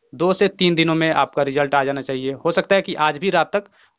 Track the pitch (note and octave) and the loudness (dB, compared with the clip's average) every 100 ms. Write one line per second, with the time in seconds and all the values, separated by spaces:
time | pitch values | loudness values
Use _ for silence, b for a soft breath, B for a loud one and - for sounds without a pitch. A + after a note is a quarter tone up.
0 | _ B2+ F3 F#3 G3+ - F3+ E3 E3 D#3+ | _ -2 0 2 0 2 2 2 2 2
1 | D#3+ D3+ C3+ - C#3 C3+ C#3+ C#3+ C3+ C#3 | 0 0 0 0 -2 0 0 0 0 -4
2 | C3+ C3 C3 C3+ E3 E3+ - G3 F#3+ E3 | -6 -6 -6 -4 -2 -2 2 0 0 -2
3 | D3+ D3 F#3+ F3 D#3 G3+ G3+ b b | -2 -2 -2 0 0 -4 -6 b b